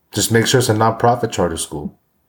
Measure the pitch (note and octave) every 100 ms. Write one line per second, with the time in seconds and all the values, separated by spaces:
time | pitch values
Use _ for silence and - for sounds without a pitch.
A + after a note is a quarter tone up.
0 | _ G#2+ G2 A2+ G#2+ B2+ A#2 G#2+ A2 -
1 | A#2 A#2+ A2+ - F2 D#2+ - D2+ D2 -
2 | _ _